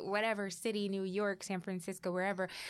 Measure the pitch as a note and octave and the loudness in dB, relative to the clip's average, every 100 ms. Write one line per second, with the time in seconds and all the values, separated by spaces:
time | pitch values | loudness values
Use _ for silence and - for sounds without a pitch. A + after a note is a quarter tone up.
0 | A2 G3+ A3 G#3+ G3 F3 A#3 G#3+ G3+ G3 | 0 2 2 2 -2 -2 0 2 0 0
1 | F#3+ F#3+ G#3 F#3+ - F#3 F3 F#3 E3+ F#3 | 0 2 2 0 -2 -2 -2 -4 -4 -4
2 | F#3 F3+ F#3+ F#3+ F#3 - | 0 2 2 2 -2 -4